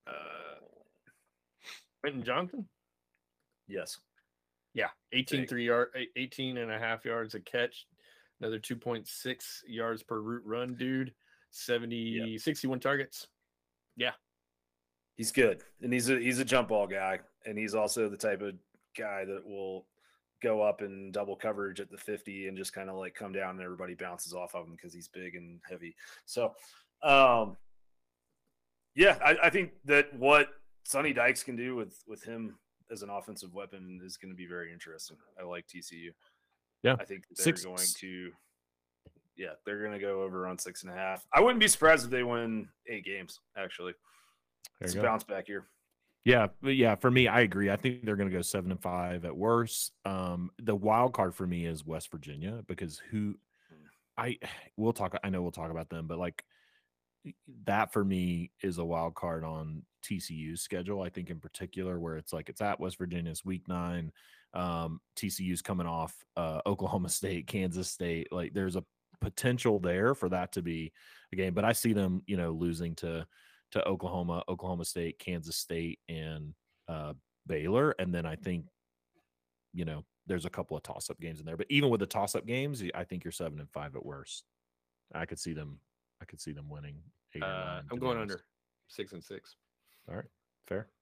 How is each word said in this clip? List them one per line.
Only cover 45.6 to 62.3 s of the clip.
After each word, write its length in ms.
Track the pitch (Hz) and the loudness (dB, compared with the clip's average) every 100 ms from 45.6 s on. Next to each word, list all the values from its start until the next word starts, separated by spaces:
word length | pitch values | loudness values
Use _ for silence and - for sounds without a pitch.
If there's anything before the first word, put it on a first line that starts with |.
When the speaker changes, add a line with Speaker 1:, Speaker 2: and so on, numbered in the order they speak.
| - _ _ _ _ _ | -12 _ _ _ _ _
Speaker 3:
Yeah, 240 | - 123 104 - | 6 8 8 2
but 160 | 135 135 | 2 6
yeah, 200 | 117 104 | 8 8
for 140 | 131 | 6
me, 180 | 123 120 | 8 8
I 120 | 113 | 10
agree. 300 | 117 92 101 | 8 6 4
I 60 | 98 | 4
think 280 | 131 123 | 2 0
they're 120 | 117 104 | 0 2
gonna 140 | 98 | 2
go 120 | 92 | 2
seven 280 | 87 101 90 | 0 0 -2
and 100 | 90 | -2
five 440 | 92 90 90 90 | -2 -2 -2 -4
at 120 | 85 76 | -4 0
worst. 560 | 104 117 117 - - _ | 4 6 4 -2 -6 _
Um, 460 | 95 95 90 87 87 - | -4 -2 -2 -2 -4 -6
the 160 | 113 | 0
wild 380 | 104 104 110 127 | 2 4 6 6
card 220 | 123 92 | 4 0
for 120 | 85 92 | 2 -2
me 200 | 87 82 | 0 -2
is 180 | 80 | -4
West 260 | 76 80 - | -4 -6 -6
Virginia 520 | 80 73 71 87 117 - | -12 -12 -8 -8 -8 -8
because 320 | 180 87 76 - | -6 -6 -8 -6
who, 280 | 107 104 101 _ _ _ | -2 -2 -4 _ _ _
Speaker 2:
Hmm. 60 | 78 76 _ _ - | -20 -20 _ _ -6
Speaker 3:
I, 220 | 113 117 - - - - | -4 -4 -8 -12 -16 0
we'll 160 | 110 | 0
talk, 240 | 117 98 90 | 2 -2 -2
I 40 | 101 | -2
know 120 | 92 | 0
we'll 80 | 90 | 0
talk 180 | 82 80 | -4 -6
about 180 | 82 80 | -6 -6
them, 180 | 85 82 | -8 -6
but, 120 | 82 | -4
like, 260 | 90 - - _ _ _ _ _ _ _ - - - 123 | -4 -6 -18 _ _ _ _ _ _ _ -18 -18 -20 -12
that 280 | 101 101 107 | 0 4 4
for 120 | - | 4
me 480 | 98 95 90 85 85 _ | 2 2 2 0 -2 _
is 160 | 98 87 | -4 -2
a 60 | |
wild 300 | 85 85 82 - | -2 0 -2 -2
card 260 | 87 82 | -4 -4
on 400 | 80 80 78 78 - _ | -4 -6 -6 -10 -14 _
T 180 | - 98 | -6 -6
C 140 | - | -6
U's 260 | 80 78 85 | -8 -8 -8
schedule. 400 | - 92 90 101 | -6 -6 -4 -4
I 60 | 90 | -4
think 220 | 95 90 | -6 -8
in 100 | 82 | -8
particular 580 | 82 - 90 - 92 90 | -10 -12 -10 -6 -4 -4
where 180 | 82 80 | -4 -6
it's 160 | 78 | -6